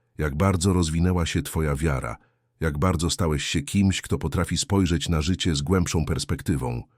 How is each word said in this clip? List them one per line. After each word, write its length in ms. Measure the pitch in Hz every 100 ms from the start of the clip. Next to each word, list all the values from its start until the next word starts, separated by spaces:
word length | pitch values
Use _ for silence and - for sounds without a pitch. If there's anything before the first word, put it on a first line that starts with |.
| _ -
jak 180 | 76 71
bardzo 360 | 95 92 95
rozwinęła 540 | 90 80 82 90 90 80
się 160 | 90
twoja 340 | - 82 78 69
wiara, 400 | 80 65 64 - _ _ _ -
jak 180 | 80 73
bardzo 320 | 92 87 85
stałeś 340 | - 82 73
się 180 | - 85
kimś, 380 | 71 101 98 92
kto 180 | - -
potrafi 380 | 82 90 85 87
spojrzeć 520 | - 101 90 80 -
na 120 | 80
życie 340 | 73 92 90
z 80 | 73
głębszą 420 | 71 92 80 87
perspektywą. 800 | 76 73 - 76 - 73 62 60 -